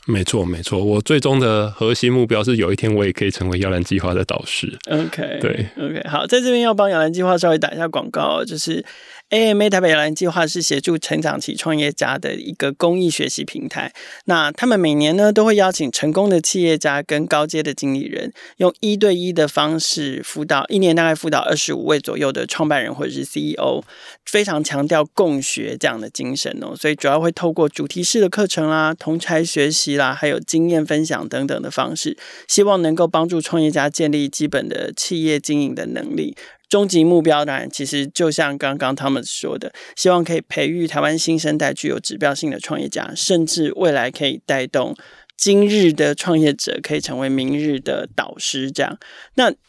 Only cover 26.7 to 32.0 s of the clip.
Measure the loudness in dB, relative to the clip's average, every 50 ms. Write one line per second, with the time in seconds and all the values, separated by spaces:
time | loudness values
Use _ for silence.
26.7 | -10 -4 -2 -2 -2 0 2 2 2 4 2 0 -2 0 -2 -2 2 2 0 0
27.7 | 0 -4 -8 -6 -4 -4 -2 0 2 2 2 2 2 0 0 0 0 0 0 2
28.7 | 2 2 2 0 -2 -4 -4 -4 -4 -2 -2 0 0 0 0 0 0 0 0 2
29.7 | 2 0 -2 0 0 0 2 0 0 0 0 0 0 -2 -4 -2 0 2 2 2
30.7 | 2 0 0 0 0 0 0 -2 -4 -6 -6 -6 -6 -4 -4 -4 -4 -6 -6 -6
31.7 | -4 -4 -4 -4 -4 -6